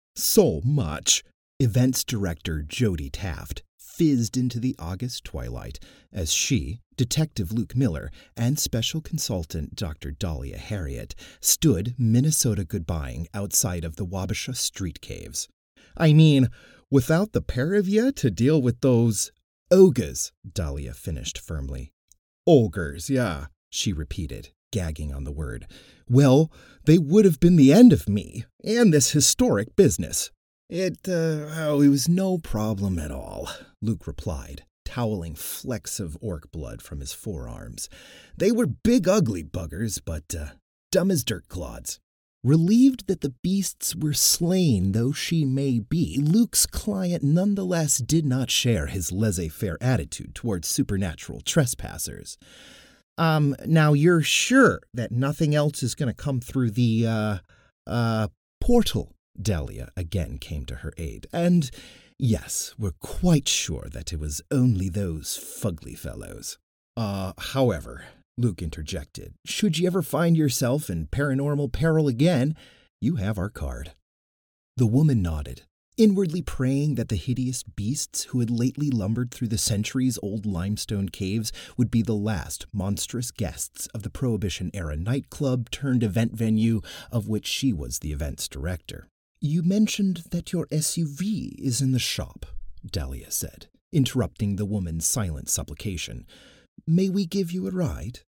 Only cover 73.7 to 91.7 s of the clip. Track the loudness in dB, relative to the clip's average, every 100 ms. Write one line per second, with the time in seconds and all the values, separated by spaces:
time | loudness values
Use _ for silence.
73.7 | -8 -12 -18 _ _ _ _ _ _ _
74.7 | 0 2 4 4 4 0 -2 -6 -12 -18
75.7 | _ _ 4 4 4 0 -2 -6 -2 0
76.7 | 0 0 -2 -2 -4 -2 -4 -4 -6 -10
77.7 | -6 -4 -4 -6 -8 -6 -2 -2 0 0
78.7 | 0 -2 0 -2 -2 -4 -6 -4 -2 0
79.7 | -2 -2 -2 -2 -2 -6 -6 -4 -4 -2
80.7 | -4 -4 -4 -4 -4 -4 -4 -4 -10 -8
81.7 | -2 0 0 0 -2 -2 -4 -6 -12 -10
82.7 | -6 -4 -4 -6 -8 -8 -6 -6 -6 -12
83.7 | -12 -12 -12 -12 -6 -2 -2 -4 -4 -8
84.7 | -8 -8 -6 -4 -4 -6 -4 -2 -2 -4
85.7 | -6 -2 0 2 0 -2 -2 0 2 2
86.7 | 0 -4 -14 -6 -6 -2 -4 -4 -2 -2
87.7 | -2 -4 -8 -6 -6 -6 -8 -10 -8 -6
88.7 | -8 -10 -18 -18 _ _ _ -4 0 0
89.7 | 2 2 0 -2 -2 -6 -8 -4 -6 -2
90.7 | -2 -2 -2 -4 -4 -4 -4 -6 -6 -4